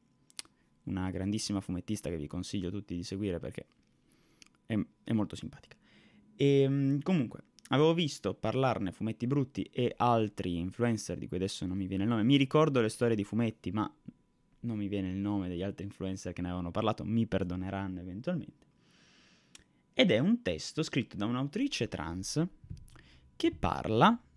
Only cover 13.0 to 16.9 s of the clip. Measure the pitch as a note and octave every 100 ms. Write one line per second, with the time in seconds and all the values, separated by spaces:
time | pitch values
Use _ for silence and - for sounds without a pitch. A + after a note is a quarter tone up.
13 | A#2+ A2 G2+ G#2+ A#2 - F2+ G#2+ G2+ -
14 | - - _ _ _ _ A#2 G#2+ G2+ G2+
15 | F#2 G2 G2+ G2+ F2+ F2 G2 - G2 -
16 | F#2+ F#2+ F#2 F2+ F2+ F2+ E2+ G#2 A2